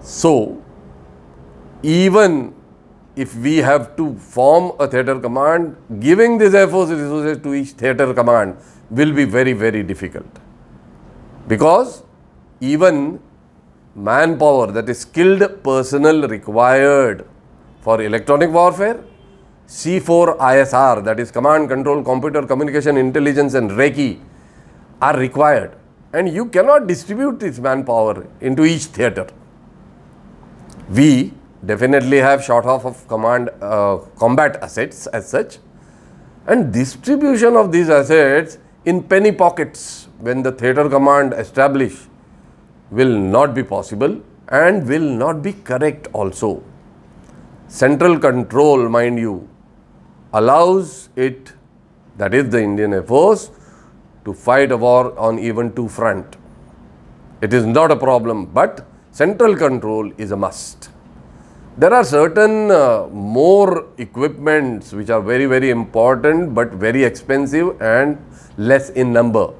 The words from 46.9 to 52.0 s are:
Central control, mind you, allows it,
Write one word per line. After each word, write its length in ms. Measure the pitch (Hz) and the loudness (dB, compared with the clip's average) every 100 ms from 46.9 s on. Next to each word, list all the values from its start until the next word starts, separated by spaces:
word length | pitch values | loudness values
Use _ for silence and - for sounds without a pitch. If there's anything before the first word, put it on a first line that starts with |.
| _ _ - - - - - - | _ _ -20 -20 -20 -20 -20 -20
Central 500 | - 131 143 170 165 | -2 0 2 2 2
control, 720 | 143 123 120 120 151 139 117 | 0 0 -4 2 4 4 2
mind 300 | 117 120 120 | 0 0 -2
you, 280 | 113 95 - _ _ _ _ _ _ _ - | -4 -6 -12 _ _ _ _ _ _ _ -6
allows 760 | 110 113 147 175 190 175 - - - | 0 2 4 4 0 -2 -14 -18 -6
it, 380 | 131 127 - - _ _ _ _ | -6 -6 -20 -20 _ _ _ _